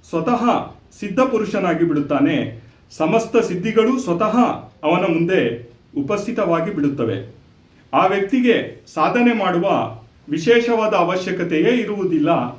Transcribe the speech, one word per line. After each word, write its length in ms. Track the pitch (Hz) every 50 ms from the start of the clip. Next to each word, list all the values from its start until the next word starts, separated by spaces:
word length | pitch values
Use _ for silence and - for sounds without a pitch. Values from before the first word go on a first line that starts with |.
| _ -
ಸ್ವತಃ 640 | - 165 170 240 247 233 233 240 190 - - - - - _ _ - -
ಸಿದ್ಧ 200 | 208 196 175 -
ಪುರುಷನಾಗಿ 640 | 262 - 233 220 208 - - 202 196 180 160 156 170
ಬಿಡುತ್ತಾನೆ. 800 | 160 147 147 135 - 147 135 139 160 160 127 113 110 - - - - _ _ _ _
ಸಮಸ್ತ 460 | - - 160 165 214 226 226 - -
ಸಿದ್ಧಿಗಳು 640 | 233 - - 175 175 175 220 214 220 220 247 254 -
ಸ್ವತಃ 380 | - 180 170 165 165 160 - 247 240 - - - - - - - -
ಅವನ 160 | 151 175 185
ಮುಂದೆ 720 | 190 185 165 165 170 170 190 170 127 117 - - - - - _ _ _ - 147
ಉಪಸ್ಥಿತವಾಗಿ 760 | 139 139 - 202 - 240 - 226 202 175 170 160 - - -
ಬಿಡುತ್ತವೆ. 600 | 147 143 143 139 123 120 110 98 92 - - - - - - _ _ _ _ _ _ _ _ -
ಆ 120 | 143 185
ವ್ಯಕ್ತಿಗೆ 760 | 190 202 196 196 - 269 254 240 240 196 147 - - - - - - -
ಸಾಧನೆ 380 | 160 156 - - 240 240 240 226
ಮಾಡುವ 640 | 214 190 180 170 170 185 196 165 123 113 110 - - - - _ _ _ -
ವಿಶೇಷವಾದ 680 | 143 165 160 240 233 240 233 240 233 220 214 214 202
ಅವಶ್ಯಕತೆಯೇ 840 | 185 175 170 185 185 185 185 175 180 170 - 160 156 175 214 254
ಇರುವುದಿಲ್ಲ 520 | 247 208 196 208 202 185 180 165 151 147 165 165 135 123 127 -